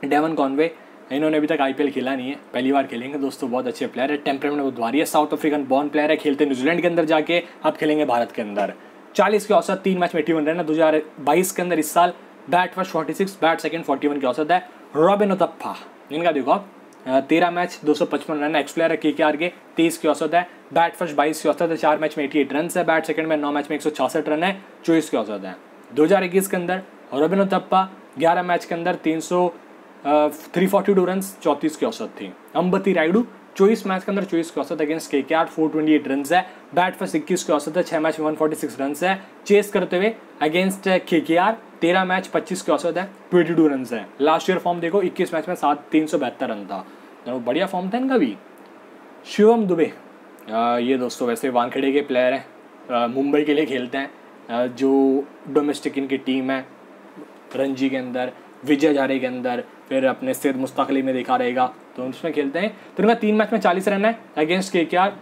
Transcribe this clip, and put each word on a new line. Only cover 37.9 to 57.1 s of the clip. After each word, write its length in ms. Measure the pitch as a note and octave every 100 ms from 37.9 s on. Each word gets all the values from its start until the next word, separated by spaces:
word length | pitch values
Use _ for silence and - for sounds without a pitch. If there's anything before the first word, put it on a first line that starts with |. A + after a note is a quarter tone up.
| E3
match 200 | D#3 D#3
में 60 | D#3
वन 80 |
फ़ोर्टी 220 | D#3 D#3 D#3
सिक्स 240 | D3+ A#2+
runs 220 | C3+ C#3+
है। 200 | F3+ F#3+ - - -
Chase 240 | G3+ G#3
करते 260 | G3 F3 F3+
हुए 180 | G3+ A3+ - -
against 580 | D3+ E3 F#3 F#3+ F#3+ F#3 -
केकेआर, 480 | E3+ C#3+ E3 F#3+ A3+ - -
तेरह 240 | E3+ F#3
match, 220 | F#3 F#3 F#3+
पच्चीस 360 | E3+ D#3 F#3
की 100 | -
औसत 220 | D3 F3 D#3+
है, 140 | F#3+ - -
ट्वेंटी 240 | F3+ D#3+
टू 140 | E3 D#3
runs 240 | C#3 B2
है। 140 | A#2 G2 -
Last 300 | C#3+ E3 E3
year 80 | F3+
form 220 | F3 F3
देखो, 220 | E3+ F#3+
इक्कीस 320 | F#3 - F3+
match 140 | D#3+ D#3
में 60 |
सात, 300 | F3 C#3+ D3 -
तीन 140 | D#3 D#3
सौ 120 | E3
बहत्तर 300 | C3+ - B2+
रन 160 | G#2+
था, 220 | G2 G2 F#2 - - - -
तो 120 | B2+
बढ़िया 280 | A#2+ C#3 F#3
form 240 | F#3 F#3
था 80 | A#3
इनका 200 | C4 C4
भी। 180 | C#3 G2 - - - - - - - - -
शिवम 380 | - G#3 A#3
दुबे, 280 | G3+ E3+ D3+ - - - - - -
अ, 280 | A2 A#2+ A#2+
ये 200 | A#2+ C3+
दोस्तों 300 | B2 - B2
वैसे 200 | A#2 C#3
वानखेड़े 440 | B2 A#2+ B2+ C3+
के 80 | C#3
player 320 | C#3+ B2+ B2+
हैं, 140 | C3 - - - - -
अ, 120 | A#2+ A#2+
मुंबई 380 | B2+ C#3 D3
के 100 | D3+
लिए 120 | D3 D#3
खेलते 320 | C3 B2 C#3
हैं, 120 | C#3 - - - -
अ, 160 | A#2+ B2+
जो 580 | A#2+ C3+ C#3 C3+ C3+ C#3 - -
domestic 500 | C#3 D3 C#3+ D3+ C3+
इनकी 200 | C3+ C3
team 320 | C3 C3 C3
है, 160 | C3+ C3 - - - -